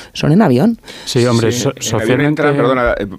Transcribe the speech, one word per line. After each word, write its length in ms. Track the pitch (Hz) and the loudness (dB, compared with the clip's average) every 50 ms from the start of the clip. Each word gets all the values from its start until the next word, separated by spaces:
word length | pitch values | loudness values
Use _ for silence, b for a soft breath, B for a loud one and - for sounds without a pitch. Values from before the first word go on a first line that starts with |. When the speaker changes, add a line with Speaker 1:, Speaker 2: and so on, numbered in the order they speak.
| B B B | B B B
Speaker 1:
son 180 | - - 143 | -4 0 2
en 100 | 151 196 | 4 4
avión. 380 | 226 160 123 120 160 233 233 - B B B B B | 4 4 4 4 2 2 0 -2 B B B B B
Speaker 2:
Sí, 180 | B - 127 117 123 | B 0 0 2 2
hombre, 240 | 120 117 113 110 | 2 2 0 0
Speaker 3:
Sí, 80 | 120 123 | 0 0
Speaker 2:
so-, 100 | - 139 | -2 -4
Speaker 3:
en 60 | - | -4
avión 80 | - - | -4 -6
Speaker 2:
socialmente 580 | - - 110 110 - 123 127 147 143 151 147 | -4 -4 -2 0 0 0 2 2 0 0 0
Speaker 3:
entra, 140 | 151 147 143 | 0 0 0
perdona, 380 | 139 120 123 131 127 123 120 - - | 2 0 0 0 0 0 0 0 -2
eh, 80 | 104 101 95 | -4 -8 -10